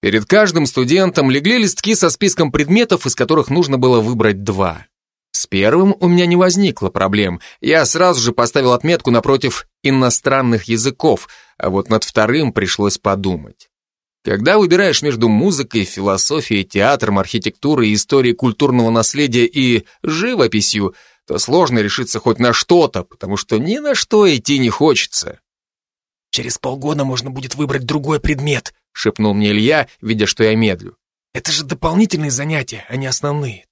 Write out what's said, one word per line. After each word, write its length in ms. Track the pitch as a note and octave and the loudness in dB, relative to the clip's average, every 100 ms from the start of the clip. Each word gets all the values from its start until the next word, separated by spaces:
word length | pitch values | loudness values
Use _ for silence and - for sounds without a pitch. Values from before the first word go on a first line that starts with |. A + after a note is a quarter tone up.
Перед 240 | G2+ G#2+ G#2 | 0 -2 2
каждым 400 | G3+ G#3 E3 C#3 | 2 4 2 -2
студентом 640 | - B2+ F3 F#3 F3 C3+ | -2 0 2 2 2 0
легли 260 | C3+ D#3+ B3 | 0 0 0
листки 380 | G#3 - G3+ | 0 -2 -2
со 160 | G#3+ F3 | 0 0
списком 420 | - G3 - D#3 | 0 -2 0 -2
предметов, 540 | D3 D3 G3+ A#3 F#3 C3 | 0 2 2 2 0 -2
из 80 | |
которых 340 | - - D#3 C3+ | -4 0 0 2
нужно 300 | D3 D#3 C3 | 0 0 2
было 220 | B2+ A#2+ | 4 4
выбрать 420 | G#2+ A#2+ G#2+ G2 | 2 0 0 0
два. 440 | G2+ F#2+ F#2 D#2+ - _ _ _ _ | -4 -2 -2 -4 -18 _ _ _ _
С 120 | - - | -10 -4
первым 480 | F#2+ G2+ D#3+ G3 G3+ | 0 2 4 2 2
у 80 | F3+ | 2
меня 200 | F3 F3 | 4 4
не 100 | F3 | 4
возникло 540 | F#3 F3+ G3 - F#2+ | 2 2 0 0 -4
проблем, 500 | F#2+ F#2+ G#2 G2 F2 - - | -2 0 0 0 -4 -14 -8
я 240 | A#2 D#3+ C#3 | 0 2 2
сразу 340 | - F#3 D3 | 2 2 2
же 120 | A#2 | 0
поставил 400 | A2+ A#2 D3 B2+ | 0 0 2 2
отметку 380 | B2 D#3 E3+ - | 2 2 0 2
напротив 560 | A#2+ - C3+ C3+ - - _ | 2 2 0 0 -6 -14 _
иностранных 840 | C#3 C3+ B2+ - C#3 C3+ B2+ A2+ | 0 2 2 0 0 0 0 -2
языков, 640 | G#2 A2+ B2 C3 D#3+ G2+ - - _ _ | -2 -2 -2 0 0 0 -4 -20 _ _
а 120 | - | -2
вот 180 | F#2+ F#2+ | -2 0
над 160 | G#2+ | -2
вторым 480 | - - G#2+ C#3+ C#3+ | 0 0 0 2 0
пришлось 460 | A2+ F#2+ - G2+ - | -2 -4 -2 -2 -2
подумать. 680 | G#2 G2 G2 F2 C2+ _ _ _ _ _ _ _ | -2 -2 -2 -4 -10 _ _ _ _ _ _ _
Когда 340 | - G2+ B2+ G#3+ | -4 0 2 4
выбираешь 440 | F#3 F3+ G3 C#3+ | 4 4 2 0
между 260 | D3 A#2+ A2+ | -2 0 2
музыкой, 560 | G#2+ F3 D3+ C3+ A#2 | 4 2 0 -2 -4
философией, 760 | F#2+ - G2+ F#2+ - D#3 - G#2 | -4 -4 -2 0 -2 -4 -2 -2
театром, 560 | F#2 G2+ A2 C#3+ G#2+ G2+ | -2 0 2 2 0 0
архитектурой, 720 | F#2+ A#2+ G#2+ - C#3+ D3 A2 | 0 -4 -6 -4 -2 2 2
историей 420 | G#2 - C#3 B2 | 0 2 2 2
культурного 560 | A#2 B2+ G#2+ C#3+ B2 A2+ | 2 -2 0 0 2 2
наследия 540 | A2+ A2 C#3 D3 A#2+ | 2 0 0 0 2
и 400 | A#2 - B2+ A#2 - _ | 0 2 0 0 -2 _
живописью, 880 | - D#3 A3 A#3+ B2+ G#2+ - G#2+ F#2+ - _ _ _ | -6 -4 -2 0 0 0 -2 -2 -4 -6 _ _ _
то 120 | D#2+ | -6
сложно 420 | - D#3 D#3+ A#2+ | 0 2 2 0
решиться 400 | G#2 - A#2+ A2 | -2 -4 -6 -2
хоть 180 | - A2+ | -2 0
на 140 | A#2+ | 0
что-то, 500 | A#2 - F3 D#3 F#2+ | 0 2 2 2 -2
потому 340 | F2+ _ F#2+ G2 | -10 _ -8 -8
что 220 | - A2 | -4 -4
ни 200 | D3+ B3+ | -2 -4
на 180 | D4 C4+ | -4 -4
что 360 | - G#3+ G3 | 0 2 4
идти 260 | C#3 - C#3+ | 2 0 0
не 120 | B2 | 0
хочется. 680 | G#2+ D#3 C3 - - - - _ _ _ _ _ _ _ _ _ | 2 2 2 -2 -8 -10 -14 _ _ _ _ _ _ _ _ _
«Через 280 | - A#2+ - | -8 -6 -8
полгода 460 | C3+ C3+ C#3+ D3 | -8 -6 -4 -2
можно 260 | C3+ B2+ B2+ | -2 -4 -6
будет 260 | C3 C3 C#3 | -10 -12 -6
выбрать 280 | C#3+ C#3 | -4 -4
другой 360 | B2 D#3+ C#3 D3+ | -4 -4 -2 -2
предмет», 520 | - C#3+ D3 C3+ - _ _ | -2 -2 -2 -4 -6 _ _
шепнул 420 | - G#2+ - G#2+ | -4 -4 0 0
мне 160 | G2+ G#2 | 2 0
Илья, 380 | G#2 A2+ D3+ B2+ _ | 2 2 0 -2 _
видя, 260 | G#2+ A2 G#2 | -6 -2 -2
что 180 | - | 2
я 100 | A2 | 2
медлю. 420 | A2 A2 F2+ G2 _ _ _ _ | 2 0 -2 -10 _ _ _ _
«Это 160 | - - | -10 -6
же 140 | D3+ | -6
дополнительные 680 | C#3+ - E3 F3 A3 D#3+ D3+ | -6 -6 -2 2 2 0 -4
занятия, 560 | B2 D3 D#3 B2+ A2 - | -4 -4 -4 -6 -12 -10
а 80 | B2+ | -8
не 100 | C3+ | -6
основные. 600 | B2+ D3 D3 C#3 G2 _ | -6 -4 -4 -6 -10 _